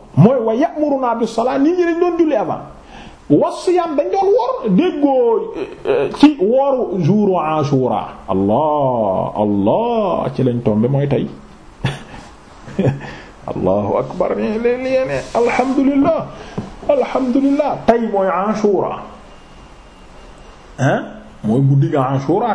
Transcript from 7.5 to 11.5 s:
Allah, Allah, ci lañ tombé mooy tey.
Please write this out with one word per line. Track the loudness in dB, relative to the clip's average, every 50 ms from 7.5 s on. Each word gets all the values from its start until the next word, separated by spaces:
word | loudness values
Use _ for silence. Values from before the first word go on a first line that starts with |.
| 0 -2 0 0 0 0 2 0 0 -2 -4 -6 -12 -14 -6 -4
Allah, | -2 0 2 2 2 2 2 2 2 0 0 0 0 0 0 0 0 0 -2 -2 -2
Allah, | -2 0 0 0 2 2 2 2 2 0 0 0 0 0 0 -2 -2 -4 -4 -2
ci | 0 0
lañ | 0 0 0 0
tombé | 0 0 2 2 0
mooy | 0 0 0 0
tey. | -2 -2 -2 -4 -8 -14 -20 -20